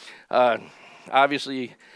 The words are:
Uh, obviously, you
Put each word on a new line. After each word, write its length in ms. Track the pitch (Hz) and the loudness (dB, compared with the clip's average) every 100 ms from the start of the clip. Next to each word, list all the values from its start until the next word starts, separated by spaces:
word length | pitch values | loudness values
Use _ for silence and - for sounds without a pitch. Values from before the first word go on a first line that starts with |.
| - - _ | -20 -20 _
Uh, 300 | 120 123 110 104 - - - - | 2 2 0 -6 -20 -20 -20 -2
obviously, 460 | 131 143 139 139 131 | 2 2 0 -6 -8
you 120 | 117 - - | -10 -14 -20